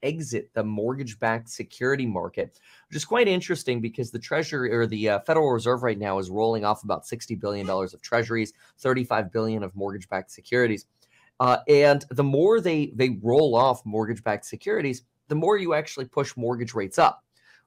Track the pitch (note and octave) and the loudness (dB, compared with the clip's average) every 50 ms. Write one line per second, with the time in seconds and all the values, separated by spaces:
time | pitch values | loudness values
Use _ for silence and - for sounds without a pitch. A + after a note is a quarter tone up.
0 | - C#3 D#3 E3 D#3 A#2 A#2 A2 - - - A2+ G#2+ G#2+ G#2+ G#2 G#2+ A#2 C3 C#3 | -6 -4 -4 -4 -6 -6 -6 -6 -6 -6 -6 -4 -4 -4 -4 -4 -4 -4 -4 -4
1 | C#3 A#2 A2 - - A2+ A2+ A#2 A#2 - - - A2+ - - - B2 B2+ C#3 C3+ | -8 -10 -8 -4 -2 -2 -2 -2 -4 -10 -12 -14 -14 -14 -8 -4 -2 0 0 0
2 | C3 A#2 G2+ F#2 F2 F2 - - F2 - _ _ _ _ - _ _ _ D3+ D3+ | 0 -2 -4 -4 -6 -6 -4 -6 -6 -6 _ _ _ _ -20 _ _ _ -10 -10
3 | - - A3 A#3+ A#3+ G3+ F#3 F3+ F3+ - F#3 - - - B2 A#2+ A2+ A#2 A2+ - | -6 -2 2 2 4 4 2 0 0 -2 -4 -4 -2 -2 -2 -2 -2 -4 -4 -6
4 | B2 A#2 - A#2 - - - D#3 E3 - D#3 C#3+ B2 A#2 A2 A#2 A#2 A2+ A2 G#2+ | -6 -6 -8 -10 -8 -4 -2 -2 -2 -2 -2 -2 -2 0 2 2 2 0 0 0
5 | G#2+ G#2+ G2+ G2+ - - D#3+ D#3+ D#3 C#3+ B2 A2+ A2 A#2 B2+ A#2+ B2 A#2+ A2 G2 | 0 2 2 2 2 2 2 4 4 4 2 2 2 0 0 2 2 -2 -2 -2
6 | G#2 G2+ F#2+ G2 F#2+ F2+ F#2 G#2 A2 A2+ A2+ A2 G#2 G#2 G#2+ - - G#2 F#2 D#2+ | -2 -2 -2 -2 -2 -2 -2 0 2 2 2 2 2 0 0 0 -2 -4 -4 -4
7 | - - B2+ A#2+ - - A#2 F#2+ - G2+ G#2 G2+ G2 F#2+ F#2+ F#2+ F#2+ F#2 - - | -4 -8 -12 -10 -8 -8 -8 -6 -4 -4 -4 -4 -4 -2 -2 -2 -2 -4 -8 -12
8 | - - A#2 A#2 A#2 A#2 A#2 A2+ A2 G#2+ - _ _ _ _ _ - C3 B2+ C3 | -8 -2 0 0 0 0 -2 -2 -4 -4 -6 _ _ _ _ _ -2 0 0 0
9 | B2 A#2+ A#2 A2 G#2 F2+ - A2+ A2 A2 A2 A2 G2+ F#2 F#2+ G2 G2 G2+ G2 G2+ | 0 0 0 -2 -2 -2 -2 -2 -2 -2 -2 -4 -4 -6 -8 -6 -6 -6 -6 -8
10 | F#2 - G2+ F#2+ F#2+ - - - - - A#2+ B2 B2 A#2 G#2+ F#2+ - _ _ _ | -10 -6 -6 -6 -6 -8 -14 -20 -8 -2 2 2 2 2 0 -2 -6 _ _ _
11 | _ _ _ _ _ _ _ - B2+ B2+ B2 - - - D3 C#3+ C#3+ D3 C#3+ C#3+ | _ _ _ _ _ _ _ 0 2 4 2 2 4 4 6 6 8 6 6 4
12 | - - B2+ B2 C#3 C#3 C3+ C#3 E3 G3+ A3+ A3+ F3 F3+ D#3+ D3+ D3 - - A2 | 0 -4 -2 0 0 2 2 4 4 4 4 4 2 2 0 0 0 -2 0 0
13 | C3 C3 A#2+ F#2+ G#2+ A2+ A#2+ C#3+ D#3 C#3+ A#2 A#2 B2+ C3+ B2 A2+ - A2 G#2 A2 | 0 0 0 0 0 2 4 4 4 6 6 4 4 4 2 0 -4 -6 -4 -2
14 | A2 G#2+ A#2 G2+ - A2+ G#2 G#2 - - - A2 - G3 G#3+ A3 D#3 C#3 B2 B2+ | -2 -2 -4 -4 -4 -4 -4 -4 -4 -10 -14 -10 -6 -4 -2 -2 -2 -4 -6 -8
15 | - _ _ _ _ - D3+ D3+ E3 F#3 G#3+ G#3 F#3 E3+ D#3+ D3+ D#3 - - C#3+ | -12 _ _ _ _ -6 -4 -2 2 2 2 2 0 0 -2 -2 -2 -4 -8 -10
16 | C3 B2 - C#3+ C#3 - - B2+ A#2+ A#2 B2 A#2 A#2+ A2+ - A2+ G2 F#2 - - | -10 -6 -2 -4 -4 -4 -4 -6 -4 -4 -2 -4 -4 -6 -4 -4 -6 -2 2 4
17 | E3 A#2 - - _ _ _ _ _ _ _ _ _ | 4 4 2 0 _ _ _ _ _ _ _ _ _